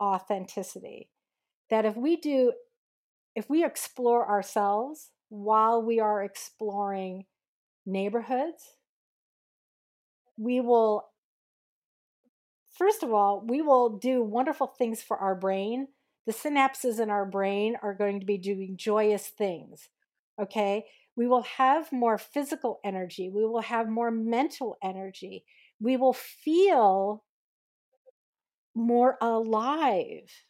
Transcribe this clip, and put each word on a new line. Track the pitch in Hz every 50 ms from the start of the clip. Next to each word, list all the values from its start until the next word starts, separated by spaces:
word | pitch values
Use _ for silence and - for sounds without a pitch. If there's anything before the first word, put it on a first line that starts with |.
authenticity, | 208 196 190 185 - - 208 190 185 - - 208 190 - - 185 - - - - - _ _ _ _ _ _ _ _ _ _ _ _ -
that | 220 220 214
if | 214 202
we | 233 247 320 339
do, | 320 - 294 277 262 254 240 - - - _ _ _ _ _ _ _ _ _ _ _ _ _ -
if | 226 208 -
we | 294 330 339
explore | - - - - - - 262 247 240 240 240 220 -
ourselves | 208 202 190 - - 220 202 202 202 214 247 285 311 - - _ _ _ _ -
while | 220 208 202 214 220 220 220 226 233 233
we | 220 233 233 226
are | 214 214 208 202 202
exploring | 196 202 - - - _ - 220 208 196 202 202 196 196 190 190 185 185 190 190 _ _ _ _ _ _ _ _ _ _ _ -
neighborhoods, | 190 190 190 196 202 214 233 220 233 262 254 294 339 330 - - - _ _ _ _ _ _ _ _ _ _ _ _ _ _ _ _ _ _ _ _ _ _ _ _ _ _ _ _ _ _ _ _ -
we | 226 214 247 247 254
will, | 240 240 240 226 220 214 208 208 - - _ _ _ _ _ _ _ _ _ _ _ _ _ _ _ _ _ _ _ _ _ _ _ _ _ _ _ _ _ _ _ _
first | _ - 359 403 427 -
of | 330 240
all, | 220 208 202 202 202 190 214
we | 226 247 294
will | 320 294 262 247 240 233 214 190
do | - 254 262 247
wonderful | 226 208 208 240 262 311 285 - 262 254
things | - - 247 226 226 214
for | - - 214 -
our | 196 190 190
brain. | 180 196 190 190 196 196 214 233 262 277 - _ _ _ _ _ _ -
The | 226
synapses | 214 - - 302 294 277 269 262 262 - - 247 220 226
in | 220 214
our | 208 202 196
brain | 196 190 196 196 196 202 202 214 220 233 -
are | 214 208 196
going | 185 208 202 202 202
to | 190
be | 202 202 185
doing | 180 196 202 190 196 185 190
joyous | 175 - 220 208 214 214 214 208 196 - -
things, | - - 208 190 170 151 - - - - - _ _ _ _ _ _ _ _ _ - 220
okay? | 202 190 - 220 208 196 202 220 214 - _ _ _ _ -
We | 240 233 247
will | 254 247
have | 226 - - - 262 262 285 330 302 -
more | 269 247 240 226 214 202
physical | - - - 294 277 277 311 - - 233 - - -
energy. | 202 190 185 180 175 - - 180 185
We | 196 208 220
will | 220 226 226
have | 214 - 240 226 226 220
more | 220 233 233 233
mental | 226 226 220 226 233 240 294 320 - - 262 214 - -
energy. | 196 190 185 190 190 190 185 - 185 190 196 185 _ _ _ _ _ _ _ -
We | 214 247 262
will | 247 262 262 247
feel | - - - - - - 302 320 349 392 403 330 254 214 196 190 196 196 208 208 214 _ _ _ _ _ _ _ _ _ _ _ _ _ _ _ _ _ - _ _ _ _ _ _ _ _ _ _ _ _ -
more | 226 226 233 240 240 247 262 254 -
alive. | 233 233 226 226 226 220 220 214 226 262 294 320 302 254 202 175 - - - - 185 - - - _